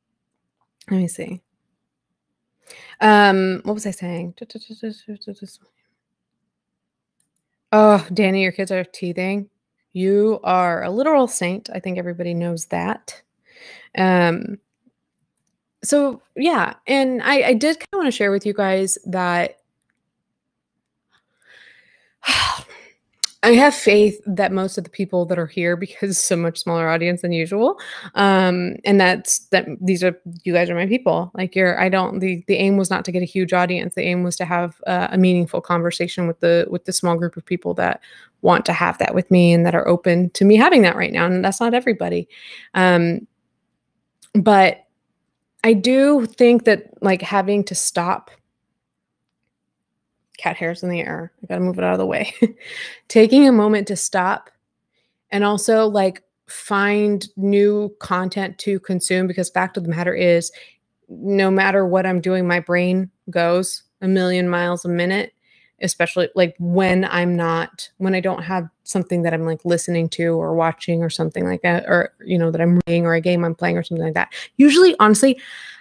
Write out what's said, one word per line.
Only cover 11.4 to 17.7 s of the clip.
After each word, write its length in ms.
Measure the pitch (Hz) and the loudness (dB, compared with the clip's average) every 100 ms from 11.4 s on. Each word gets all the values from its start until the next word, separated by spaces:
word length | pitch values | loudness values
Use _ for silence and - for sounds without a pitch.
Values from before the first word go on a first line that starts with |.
| 175 190 - | -4 -6 -10
I 60 | 185 | -10
think 180 | 190 180 | -8 -8
everybody 360 | 175 175 175 | -8 -8 -6
knows 320 | 170 175 165 - | -4 -4 -6 -6
that. 540 | 175 180 - - - _ _ _ _ - - - - | -6 -6 -8 -12 -20 _ _ _ _ -20 -20 -14 -2
Um, 640 | 190 180 175 170 - 202 _ _ _ _ _ _ _ _ _ _ _ _ | 2 4 2 0 -8 -14 _ _ _ _ _ _ _ _ _ _ _ _
so, 380 | - 294 277 - _ - | 0 0 0 -4 _ -4
yeah, 380 | 320 262 - - - | -2 0 -2 -6 -2
and 340 | 269 262 247 | 0 0 -2
I, 200 | - 285 | 0 0
I 100 | - | 2
did 260 | 226 302 | 2 0